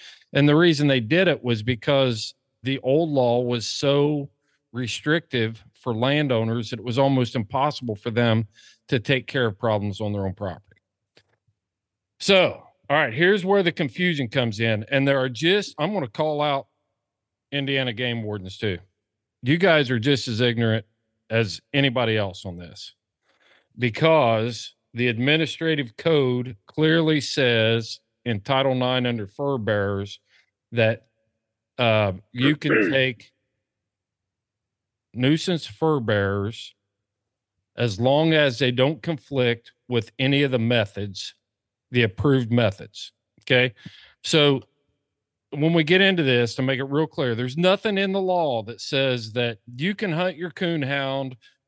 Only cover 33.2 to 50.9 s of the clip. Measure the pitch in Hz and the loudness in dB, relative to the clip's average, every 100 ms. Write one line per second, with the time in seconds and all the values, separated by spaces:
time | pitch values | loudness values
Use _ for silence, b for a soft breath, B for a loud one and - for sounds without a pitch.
33.2 | - _ _ _ _ _ _ _ _ _ | -16 _ _ _ _ _ _ _ _ _
34.2 | _ _ _ _ _ _ _ _ _ 110 | _ _ _ _ _ _ _ _ _ -2
35.2 | 127 156 - 170 - - 160 147 113 104 | 2 2 0 -4 -4 -2 0 2 2 0
36.2 | 98 101 101 117 - _ _ _ _ _ | 2 -2 -4 -8 -16 _ _ _ _ _
37.2 | _ _ _ _ _ - 120 98 123 143 | _ _ _ _ _ -4 -4 0 2 4
38.2 | 160 156 147 117 131 123 131 151 - 160 | 4 4 2 2 0 2 0 0 -6 -8
39.2 | - 139 123 117 - _ - 123 107 - | -6 0 0 0 -8 _ -4 -4 -4 -2
40.2 | 135 143 143 127 113 120 101 - 104 95 | 2 2 2 0 2 2 0 -4 -10 -10
41.2 | - - _ _ _ _ - 123 110 - | -14 -16 _ _ _ _ -4 2 2 2
42.2 | 151 131 117 120 110 - - - - _ | 2 2 2 2 2 -2 -14 -18 -20 _
43.2 | _ _ - 127 127 - B B B B | _ _ 0 2 2 -4 B B B B
44.2 | - 160 147 131 - _ _ _ _ _ | 0 4 4 2 -4 _ _ _ _ _
45.2 | _ _ - 151 156 170 151 180 196 180 | _ _ -12 -2 2 2 4 4 4 2
46.2 | 139 123 117 - 131 131 139 143 156 - | 2 2 2 -2 -2 -2 -2 -2 -2 -2
47.2 | 131 113 127 143 180 202 226 196 196 196 | -4 -2 -4 0 2 2 0 -2 -2 -2
48.2 | 185 180 156 117 110 113 - 139 135 123 | -2 0 0 -2 -6 -12 -4 -2 0 -2
49.2 | 110 113 120 110 - 123 175 202 208 160 | -4 -4 -4 -6 -14 -6 -6 -4 -4 -2
50.2 | 185 151 175 - 180 165 135 | -4 -4 -10 -6 -4 -2 -2